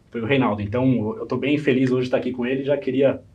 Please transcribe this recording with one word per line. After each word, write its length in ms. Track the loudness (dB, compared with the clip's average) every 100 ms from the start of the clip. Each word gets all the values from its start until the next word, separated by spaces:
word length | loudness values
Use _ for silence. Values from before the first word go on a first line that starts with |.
| _
foi 100 | -8
o 40 | 0
Reinaldo. 360 | 2 2 0
Então, 540 | -2 0 2 2 0 -6
eu 80 | -6
tô 100 | -4
bem 200 | 0 0
feliz 320 | 2 2 2
hoje 100 | 2
de 60 | 0
estar 100 | -2
aqui 140 | -2
com 140 | -4 -4
ele, 180 | -2
já 140 | -2 -2
queria 440 | -2 2 2 2 -8